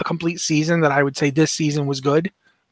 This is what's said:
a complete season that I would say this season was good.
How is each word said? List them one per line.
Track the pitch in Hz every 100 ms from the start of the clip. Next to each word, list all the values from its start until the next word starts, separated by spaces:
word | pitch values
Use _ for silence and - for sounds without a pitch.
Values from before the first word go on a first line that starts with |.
a |
complete | - 170 170 175
season | - 151 156 170
that | 151
I | 143
would | 139 135
say | 147
this | 135 156
season | - 151 147 139
was | 135
good. | 139 151 175 - _ _ _